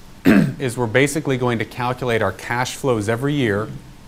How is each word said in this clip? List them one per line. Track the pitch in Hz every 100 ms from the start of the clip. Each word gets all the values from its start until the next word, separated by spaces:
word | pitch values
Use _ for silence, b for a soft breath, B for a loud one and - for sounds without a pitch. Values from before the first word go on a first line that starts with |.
| -
<clears throat> | -
is | 185 202 147 135 135 123
we're | 117
basically | 123 143 160 143 131
going | 123 117
to |
calculate | 107 - 123 127 127 113
our | 98
cash | - - 120 127 -
flows | 139 113 104
every | 117 143
year | 147 117 101 110 131 - -